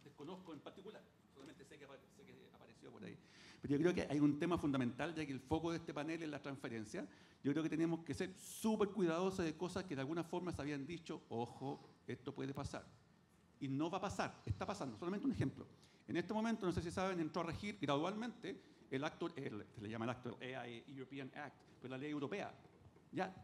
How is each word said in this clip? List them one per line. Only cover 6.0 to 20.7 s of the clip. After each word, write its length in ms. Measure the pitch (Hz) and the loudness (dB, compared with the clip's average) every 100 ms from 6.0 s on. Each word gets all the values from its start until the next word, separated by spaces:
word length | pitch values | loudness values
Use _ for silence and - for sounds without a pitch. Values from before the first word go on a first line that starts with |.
| 156 165 | -2 -2
es 60 | 160 | -4
la 120 | 143 | -4
transferencia. 640 | 143 135 135 113 107 175 294 - - - | -6 -6 -4 -4 -4 -6 -8 -10 -20 -2
Yo 80 | 131 | 2
creo 100 | 147 | 2
que 80 | 156 | 2
tenemos 300 | 156 165 165 156 | 4 4 2 0
que 80 | 131 | -2
ser 180 | 185 - | -2 -6
súper 500 | - - 220 214 202 | -12 0 2 4 4
cuidadosos 540 | 202 170 165 190 190 165 | 4 4 6 4 2 0
de 100 | 156 | 0
cosas 260 | 180 190 | -2 -2
que 100 | 180 | -2
de 80 | 135 | 0
alguna 220 | 135 170 | 0 0
forma 280 | 165 175 180 | 0 -2 -2
se 80 | 156 | -2
habían 260 | 143 143 135 | -2 -2 -4
dicho, 340 | 170 - 151 - | -6 -6 -8 -2
"Ojo, 520 | 117 120 - 135 147 - - - | -2 -2 -2 -4 -4 -10 -12 -8
esto 260 | 120 - | -6 -6
puede 200 | 135 135 | -4 -2
pasar". 320 | 139 123 123 - - - - - - - - | -2 -4 -6 -8 -16 -20 -20 -20 -20 -20 -6
Y 80 | 139 | 0
no 220 | 139 170 | 2 2
va 80 | 185 | 2
a 40 | |
pasar, 400 | 196 - 156 - - | 0 2 0 0 -4
está 200 | - 190 | -2 -2
pasando. 320 | - 139 104 | -2 -4 -2
Solamente 280 | 175 202 277 | -2 2 2
un 60 | |
ejemplo. 320 | - 135 - - - - - - | 4 2 0 -10 -16 -20 -14 -2
En 80 | 165 | 0
este 160 | 175 | 2
momento, 320 | 214 226 226 180 | 2 2 4 2
no 60 | |
sé 100 | 175 | 2
si 100 | 165 | 0
saben, 280 | 190 190 180 | 2 2 2
entró 220 | 156 185 | 0 0
a 40 | 165 | -2
regir 320 | - 208 208 | -2 -4 0
gradualmente 800 | - 143 175 214 240 - 165 - - - - | 4 4 4 0 -4 -6 -8 -8 -12 -20 -4
el 140 | 131 | -2
acto, 240 | 143 - 170 135 | -2 -2 -4 -4
el, 300 | 135 104 101 | -6 -6 -8
se 80 | - | -8
le 80 | 104 | -6
llama 160 | 113 117 | -2 0
el 60 | |
acto, 260 | 120 120 - | -2 -4 -6
el 160 | 127 131 | -6 -6
A 120 | |
I 140 | 123 | -8